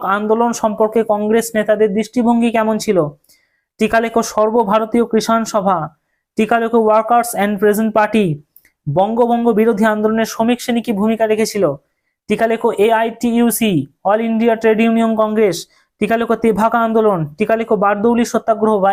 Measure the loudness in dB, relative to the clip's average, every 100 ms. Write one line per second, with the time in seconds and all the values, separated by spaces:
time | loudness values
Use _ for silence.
0 | -2 -2 0 0 0 -2 -4 -2 0 0
1 | 0 -2 0 0 0 -2 0 2 2 0
2 | -4 0 0 2 2 0 0 -2 0 0
3 | 0 -6 _ _ _ _ _ -4 0 0
4 | 0 -2 -2 0 0 0 0 0 0 0
5 | 0 -2 0 -2 -2 -2 0 -2 -4 _
6 | _ _ _ -4 0 0 0 0 2 2
7 | 2 0 0 -2 -2 0 0 2 0 0
8 | 0 2 0 -2 -10 _ _ _ -4 0
9 | 0 0 0 2 2 2 2 2 0 0
10 | 0 0 -2 -2 -2 -2 -2 -4 -2 -2
11 | 0 0 0 0 -2 0 -2 -2 _ _
12 | _ _ -4 -2 0 0 -2 0 2 2
13 | -2 -2 -2 2 0 0 0 0 -2 _
14 | 0 0 0 0 0 2 2 2 2 2
15 | 0 0 0 2 0 0 -8 _ _ -6
16 | -2 0 0 0 0 2 0 0 0 2
17 | 2 0 -4 -4 -2 -2 0 0 0 0
18 | 0 0 0 -2 -2 0 0 2 2